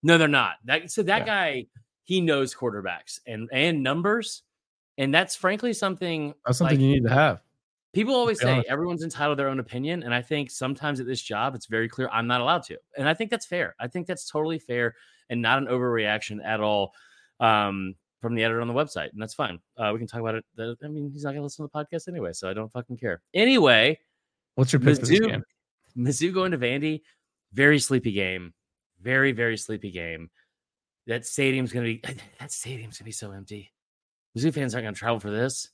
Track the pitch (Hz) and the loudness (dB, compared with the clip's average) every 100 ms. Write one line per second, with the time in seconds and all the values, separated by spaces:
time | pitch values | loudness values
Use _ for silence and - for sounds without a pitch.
0 | 151 170 156 143 107 80 117 151 170 - | 6 6 6 4 2 -2 -2 -2 -2 -4
1 | 180 214 226 208 170 160 - - _ _ | 0 0 2 0 0 -4 -8 -18 _ _
2 | _ 185 165 143 131 - 123 104 95 87 | _ 0 2 2 0 -2 -4 -4 -6 -8
3 | - - - 110 117 131 160 160 131 151 | -12 -18 -12 -10 -6 0 2 2 0 0
4 | 180 226 214 - _ _ _ _ _ - | 0 0 -4 -10 _ _ _ _ _ -4
5 | 135 151 190 - 185 202 247 214 196 185 | 2 2 2 -2 -2 0 -2 -2 -2 -2
6 | 180 160 147 147 - 127 156 139 135 139 | -4 -4 -6 -8 -4 0 4 4 4 4
7 | 117 123 151 90 _ _ _ _ _ 180 | 4 4 4 2 _ _ _ _ _ -2
8 | 220 262 240 214 123 131 117 139 175 170 | 2 2 2 2 2 2 0 -2 -2 -4
9 | 160 - 147 143 139 135 117 123 143 175 | -6 -2 0 0 0 -2 -6 -6 -4 -4
10 | 123 120 120 147 139 - 131 139 147 135 | -2 -2 -2 -4 -4 -6 -6 -4 -4 -4
11 | 123 127 - 107 127 127 - 110 113 - | -4 -6 -4 -2 -2 -4 -4 -2 -2 -4
12 | 127 110 117 123 123 175 - - _ - | -2 -2 0 0 2 0 -2 -16 _ -4
13 | 139 160 220 226 - 180 113 - 120 185 | 0 0 -2 -4 -4 -4 -4 -6 -8 -8
14 | 170 180 - 151 156 160 - 120 120 - | -8 -8 -6 -4 -2 -4 -4 0 0 -2
15 | - _ _ 120 113 135 131 127 123 117 | -20 _ _ -2 2 2 2 0 0 0
16 | 104 107 - 107 80 110 107 104 98 _ | 0 0 -4 -8 -4 0 2 2 0 _
17 | _ _ _ _ 117 107 101 98 95 95 | _ _ _ _ 4 4 2 -2 -6 -10
18 | _ _ 117 117 113 117 117 120 151 - | _ _ -4 0 0 0 -2 -2 -2 -4
19 | 73 104 110 - 131 87 _ - 107 104 | -10 -10 -12 -6 -6 -6 _ -4 -2 -2
20 | 113 120 113 110 - - 113 120 151 151 | -6 -6 -4 -4 -8 -10 -10 -8 -10 -8
21 | 143 143 143 139 143 - 147 151 151 165 | -8 -6 -8 -6 -8 -10 -10 -8 -8 -8
22 | - 170 95 82 92 98 110 127 123 123 | -8 -8 -8 -6 -6 -6 -6 -10 -10 -8
23 | 120 85 _ 175 233 262 151 113 117 156 | -6 -6 _ 2 4 6 8 8 6 2
24 | _ _ _ _ _ - 131 139 127 143 | _ _ _ _ _ 2 4 6 6 6
25 | 127 180 220 - - _ _ _ _ - | 6 4 4 -2 -8 _ _ _ _ -2
26 | 123 135 170 185 185 160 123 135 156 156 | 0 2 0 0 0 0 -2 0 -2 -4
27 | _ _ _ _ _ 107 143 147 - 131 | _ _ _ _ _ 4 6 6 4 2
28 | 120 98 92 92 87 _ _ _ _ _ | 2 0 -2 -4 -8 _ _ _ _ _
29 | 98 135 139 117 117 110 - 110 101 90 | 0 2 2 2 0 -2 -4 -8 -6 -8
30 | 85 80 82 _ _ _ _ _ _ _ | -8 -10 -14 _ _ _ _ _ _ _
31 | - 117 120 - 135 131 127 123 117 117 | -6 -6 -4 0 0 2 -2 -2 -4 -4
32 | - 131 - _ 143 - 123 127 113 - | -8 -12 -18 _ -12 -10 -10 -12 -12 -16
33 | 104 110 104 98 95 104 98 _ _ _ | -14 -12 -12 -14 -14 -16 -16 _ _ _
34 | _ _ _ 117 147 147 135 117 110 98 | _ _ _ -2 -2 0 -4 -4 -6 -6
35 | 117 117 104 104 127 131 - | -2 -2 -2 -2 -2 -4 -12